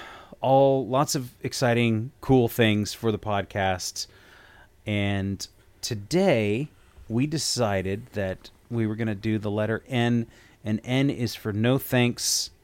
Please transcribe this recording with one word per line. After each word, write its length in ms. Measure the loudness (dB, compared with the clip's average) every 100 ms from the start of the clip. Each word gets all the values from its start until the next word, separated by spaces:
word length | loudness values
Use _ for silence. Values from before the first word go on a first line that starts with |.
| -14 -20 -20 -6
all, 440 | 2 6 6 4 2
lots 280 | 0 0
of 180 | -2 -6 -8
exciting, 680 | -8 0 2 4 4 2 -2 -6
cool 280 | 4 4 4
things 440 | 2 2 2 0
for 180 | -2 -2
the 80 | -2
podcast. 880 | -2 -2 -2 -2 0 -2 -4 -8 -12 -14 -20 -20 -20 -20 -20 _ -4
And 600 | -2 0 -2 -2 -6 -10 -16 _ _
today, 880 | -10 -8 -2 2 4 4 2 0 -4 -10 -20 -20 -4
we 180 | -2 0
decided 800 | -2 -4 0 0 0 -2 -4 -6
that 380 | -6 -6 -6 -12 -20 -8
we 160 | -2 -2
were 80 |
gonna 200 | -2 -4
do 240 | -4 -2 -2
the 120 | -2
letter 320 | -2 -2 -2 -2
N, 380 | 0 2 0 -2 -10 -20 _
and 160 | -4 -4
N 240 | -2 0 0
is 260 | -2 -6
for 180 | -6 -6
no 240 | 0 2 2
thanks, 720 | 2 2 2 0 -2 -2 -4 -12